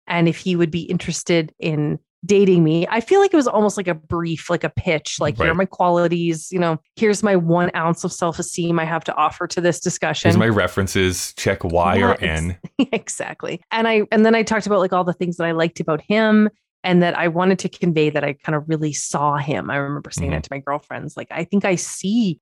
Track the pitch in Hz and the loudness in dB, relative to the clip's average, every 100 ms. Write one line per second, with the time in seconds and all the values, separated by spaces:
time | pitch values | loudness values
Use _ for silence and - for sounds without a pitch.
0 | - 175 170 160 190 175 170 170 - 180 | -4 0 2 0 -2 0 0 -4 -4 -6
1 | - - - 170 156 - 175 151 151 156 | -4 -6 0 0 0 -6 -4 -2 -2 -4
2 | _ _ 175 196 196 175 156 165 175 233 | _ _ 2 4 6 6 4 2 0 -2
3 | - 392 392 330 247 214 208 208 180 160 | 2 4 4 4 2 2 0 0 -4 -4
4 | 156 175 170 156 - 170 156 - 185 151 | -4 -4 -2 -4 -2 -2 -2 -4 -2 -2
5 | - - 151 110 156 170 190 - 180 175 | -4 -4 -2 0 0 0 -2 0 2 2
6 | 170 170 170 160 - 185 170 160 _ - | 2 0 -2 -4 -6 -2 0 -2 _ -2
7 | 214 202 214 185 165 170 175 175 165 170 | 0 2 2 2 2 2 2 0 -2 -2
8 | 180 - 175 156 170 - 170 170 160 165 | -4 -4 -4 -4 -6 -4 -2 0 0 -4
9 | - 143 151 - 175 180 175 160 185 - | -4 -2 -2 -2 -6 0 0 0 -4 -2
10 | 160 147 - 107 113 101 90 - 98 101 | -4 0 2 4 4 2 0 0 -2 2
11 | 92 90 - - 110 98 90 85 87 95 | 0 0 -6 -4 -2 -2 0 2 2 4
12 | 98 - 82 80 85 87 - - 262 220 | 2 2 -2 -2 -4 -6 -6 -2 -2 -2
13 | - - - - - - _ 226 226 220 | -6 -10 -10 -10 -10 -10 _ -2 2 2
14 | 202 226 220 226 220 220 202 202 185 185 | 2 4 6 4 2 -2 0 0 2 0
15 | 175 170 175 170 165 165 165 - 165 156 | 0 -2 -4 -2 -2 0 0 -2 -2 -2
16 | - 214 220 214 214 - _ _ 185 175 | 0 2 4 4 2 -2 _ _ 2 4
17 | 175 160 170 165 185 185 180 - 175 156 | 4 2 0 0 2 0 -2 -4 0 2
18 | 151 147 143 143 - 151 151 156 156 143 | 2 0 -4 -4 -4 -4 -2 -2 -2 -4
19 | - 147 147 143 143 107 78 139 143 143 | -6 -2 0 0 -2 -4 -4 -4 -4 -6
20 | - - 139 78 - 139 139 147 - 123 | -8 -6 -4 -4 -6 -10 -6 -8 -8 -12
21 | 151 - 117 151 175 196 202 180 - - | -12 -12 -10 -10 -4 -2 0 -2 -4 -8
22 | 190 233 202 151 | -2 0 0 -4